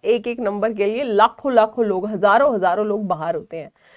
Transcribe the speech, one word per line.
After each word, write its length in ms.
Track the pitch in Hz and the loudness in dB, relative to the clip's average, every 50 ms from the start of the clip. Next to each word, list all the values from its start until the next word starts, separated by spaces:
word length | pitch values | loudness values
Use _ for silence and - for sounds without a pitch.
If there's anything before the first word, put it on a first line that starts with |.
| - | -2
एक 220 | 220 233 240 220 | 0 0 0 0
एक 140 | 240 240 240 | -4 -6 -4
नंबर 320 | 247 202 202 208 196 226 226 | -4 -4 -2 -2 -2 -2 -2
के 140 | 214 202 | -2 -2
लिए 160 | 202 220 240 285 | -2 -2 -2 -2
लाखों 500 | 247 214 202 214 233 - - - 277 254 | 0 2 4 4 2 2 -2 -4 2 4
लाखों 320 | 233 214 220 220 240 233 | 4 4 2 2 -2 -2
लोग, 220 | 208 196 185 185 | -2 -2 -2 -4
हजारों 480 | 208 220 190 190 202 196 233 277 269 247 | -6 -2 0 2 4 4 4 4 2 2
हजारों 320 | 202 180 180 175 190 214 | 0 0 0 0 0 -2
लोग 200 | 214 208 208 208 | -2 -2 -4 -2
बाहर 280 | 190 180 156 156 170 170 | -4 -4 -4 -4 -4 -6
होते 220 | 156 - - - | -6 -8 -10 -12
हैं। 140 | 165 147 135 - _ _ _ _ | -14 -14 -16 -18 _ _ _ _